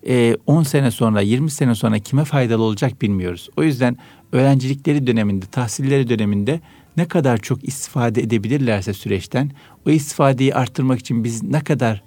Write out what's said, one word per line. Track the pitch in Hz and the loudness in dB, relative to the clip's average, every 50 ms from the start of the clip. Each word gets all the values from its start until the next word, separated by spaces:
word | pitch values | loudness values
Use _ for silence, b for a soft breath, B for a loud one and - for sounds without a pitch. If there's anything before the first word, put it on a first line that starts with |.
| - | -2
e, | - 127 123 120 117 113 - _ | 0 2 2 4 2 2 0 _
on | - 143 165 160 | 2 4 4 4
sene | 139 - 147 139 123 | 2 2 2 2 0
sonra, | 110 - 120 113 107 104 | 0 0 0 2 2 2
yirmi | 101 101 113 127 151 156 | 2 2 2 0 0 -2
sene | 147 - 147 123 117 | -2 0 0 0 0
sonra | 107 - 110 110 104 | 0 0 0 0 0
kime | 104 - - 135 156 | -2 0 0 0 0
faydalı | 143 - 139 127 113 117 110 113 | 2 0 0 0 2 2 2 2
olacak | 110 107 101 - 127 110 - | 0 0 0 -2 -4 -2 -2
bilmiyoruz. | - 101 101 95 90 90 87 87 - - _ | -2 -2 0 0 -2 -4 -6 -8 -12 -10 _
O | - 156 | 0 0
yüzden | 160 139 120 127 123 123 B B B B B B _ | 0 2 2 0 0 0 B B B B B B _
öğrencilikleri | - 127 131 139 139 131 127 131 139 139 - 156 147 147 135 | 0 2 4 4 4 4 2 -2 -4 -2 0 0 0 2 2
döneminde, | 127 113 113 107 104 101 95 92 | 2 2 2 2 0 -2 -2 -6
tahsilleri | 98 - 135 123 113 - - 139 135 139 139 135 120 | -6 -4 -4 -4 -4 -4 -4 -2 0 2 2 2 0
döneminde | 120 110 110 104 101 101 101 110 147 170 B B B B B B B | 0 0 0 0 0 0 0 -2 -2 -4 B B B B B B B
ne | 156 175 | -4 -4
kadar | 170 - 175 143 135 120 | 0 0 0 2 2 0
çok | - - - 131 139 - | 0 -2 -4 -6 -6 -6
istifade | - 139 - - - - 135 120 117 107 120 | -10 -10 -10 -12 -8 -4 -2 -2 0 0 0
edebilirlerse | 127 113 117 113 98 101 131 147 135 120 107 101 92 110 95 | 0 0 -2 -2 0 -2 -2 0 0 0 0 -2 -2 -4 -8
süreçten, | - - - 104 92 87 - - 127 139 143 139 B B B B B B | -6 -4 -4 -4 -4 -4 -4 -2 -2 -2 -2 -6 B B B B B B
o | - | 2
istifadeyi | 151 160 147 - - - 151 139 131 117 135 135 - | 2 2 0 -4 -2 2 2 2 4 4 2 2 2
arttırmak | 127 131 - - - 127 131 131 120 | 0 -2 -2 -2 -2 0 0 0 -2
için | - - 120 117 110 | -2 -2 -2 -2 -2
biz | 117 113 113 107 | -2 -4 -4 -4
ne | 98 135 156 147 | -2 -2 -2 0
kadar | - 156 113 127 113 110 101 _ | -2 -2 0 0 0 -2 -4 _